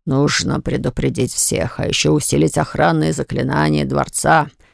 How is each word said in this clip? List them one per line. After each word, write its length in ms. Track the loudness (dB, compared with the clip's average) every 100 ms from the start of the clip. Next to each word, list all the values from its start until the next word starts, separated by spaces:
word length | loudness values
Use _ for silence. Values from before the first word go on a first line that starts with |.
| -2
«Нужно 540 | 2 2 0 -2 -4
предупредить 720 | -2 -4 -4 -2 -2 0 -2
всех, 460 | 0 -2 0 -4 -4
а 80 | -4
ещё 260 | 0 2
усилить 460 | 2 2 2 2 0
охранные 540 | -2 0 2 2 0
заклинания 720 | -2 -4 -4 -2 0 2 0
дворца 640 | 0 -2 -2 -2 2 2 2 -6 _